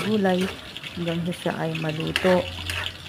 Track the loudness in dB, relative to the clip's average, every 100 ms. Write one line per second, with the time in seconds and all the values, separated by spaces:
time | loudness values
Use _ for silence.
0 | 2 4 4 4 2 -2 -12 -12 -10 -4
1 | -2 0 -2 -2 -2 0 0 0 -2 -2
2 | -2 2 4 4 2 -6 -6 -6 -6 -8